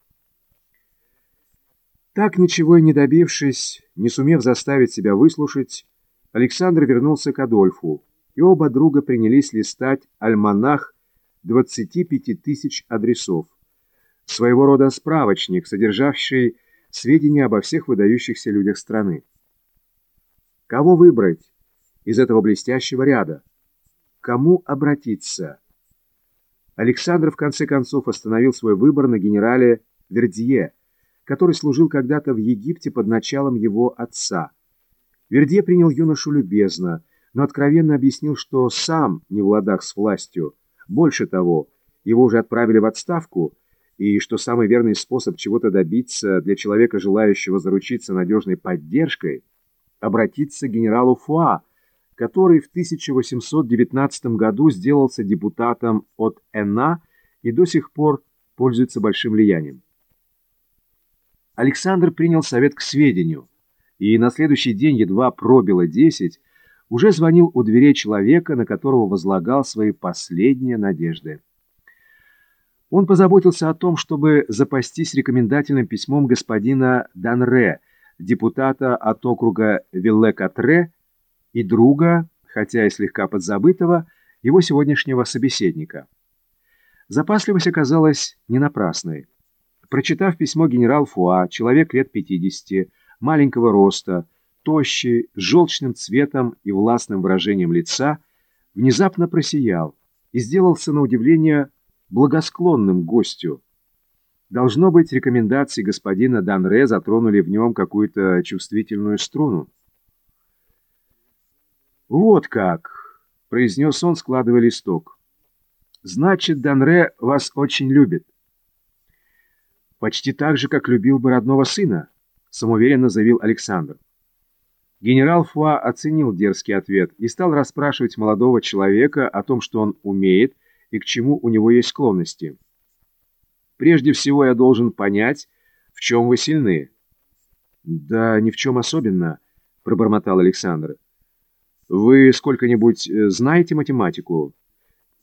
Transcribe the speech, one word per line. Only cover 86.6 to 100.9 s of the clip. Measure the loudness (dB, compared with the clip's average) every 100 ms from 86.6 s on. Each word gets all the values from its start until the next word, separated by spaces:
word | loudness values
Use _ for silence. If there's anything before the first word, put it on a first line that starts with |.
| _ _ _ _ _
Запасливость | -6 -2 -2 0 0 0
оказалась | -2 0 2 2 2 -4 -12 _
не | -2
напрасной. | -2 -2 -4 -4 -8 -12 -14 _ _ _ _ _ _
Прочитав | -6 -4 -2 -2 -2
письмо, | -4 -2 0
генерал | 2 2 2
Фуа, | -2 0 2 2 0
человек | -2 0 2 2
лет | -2 -4
пятидесяти, | -6 -6 -4 -4 -6 -6 -6 -6 _ _ _
маленького | -2 0 0 2 2
роста, | 4 4 2 -6 -8 -8 _ _ _
тощий, | -4 -2 -2 -4 -2 -2 -2
с | -8
жёлчным | 0 2 2 0 -8
цветом | -8 -4 -2 -2 -2 -4 -6
и | -6
властным | -2 0 0 -2 -4
выражением | 0 0 0 -2 0
лица, | -2 -2 -4 -4 -4 _ _ _ _ _
внезапно | -2 0 2 0 0 -2
просиял | -2 -2 -2 -2 -2 -4 -10 _ _ _
и | -8
сделался, | -4 2 2 2 -2